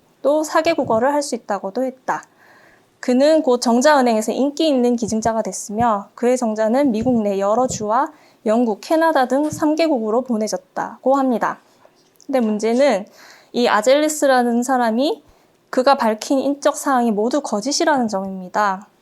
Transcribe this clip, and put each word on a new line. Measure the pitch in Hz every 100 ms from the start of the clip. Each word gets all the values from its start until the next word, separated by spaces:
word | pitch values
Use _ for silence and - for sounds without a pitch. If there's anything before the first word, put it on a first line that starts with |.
| _ _
또 | 269 302
사개 | 311 330 330
국어를 | 311 254 220 262
할 | 294
수 | 294
있다고도 | 233 - 196 196 240
했다. | 262 - - 165 - _ _ - _ _ _ -
그는 | - 247 285 320
곧 | 277 240
정자은행에서 | 247 240 294 285 247 220 220
인기 | - 277 294 320
있는 | 262 240 240
기증자가 | 196 220 226 226
됐으며 | 196 - - 208 240 202 202
그의 | - 240 254
정자는 | 226 214 220 254 285
미국 | 214 240 233
내 | 202 196
여러 | 196 226 254
주와 | 262 208 233 302 - _ _ 220
영국, | 226 240 202
캐나다 | - 320 330 302 247
등 | 262 302
삼 | - 302 311
개국으로 | 320 269 214 233
보내졌다고 | 254 214 214 185 - - 180 220 254 269
합니다. | 262 220 175 - _ _ _ _ _ _ -
근데 | 269
문제는 | 220 214 220 240 277 196 208 - - - _
이 | - 240
아젤리스라는 | 208 233 285 302 302 285 254 240 233
사람이 | 247 254 233 226 302 440 _ _ _ _ -
그가 | 262 262 269
밝힌 | 233 220 - 269
인적 | 262 285 294 285
사항이 | 294 254 233
모두 | 202 226 294
거짓이라는 | 294 208 240 285 320 277 226
점입니다. | 196 196 190 180 196 208 190 - _